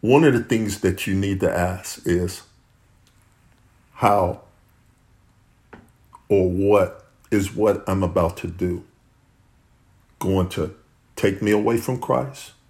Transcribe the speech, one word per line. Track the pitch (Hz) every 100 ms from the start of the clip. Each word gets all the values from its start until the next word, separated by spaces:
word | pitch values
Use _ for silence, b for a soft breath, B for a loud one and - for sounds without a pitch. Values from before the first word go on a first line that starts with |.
One | 107 135
of | 160
the | 120
things | - 113 110 98
that | 95 90 -
you |
need | 95 98 98
to | 95 -
ask | 90 90 - -
is, | - 87 87 - - _ _ _ _ _ _ _ _ _ _ _ _ _ _
How | - 104 101 90 - - _ _ _ _ _ _ _ _ _ _ _ _ - _ _ _ - _
or | 101 92
what | 90 98 104 90 - - _ _
is | 107 95
what | - 107 101 -
I'm | 95
about | 90 90 82 -
to | 92
do | 85 90 87 - _ _ _ _ _ _ _ _ _ _ _ _ _
going | 92 95 90
to | - 78 - _ _ _
take | - 101 95
me | 107
away | 104 110 117
from | 117 127
Christ? | - 127 135 - - -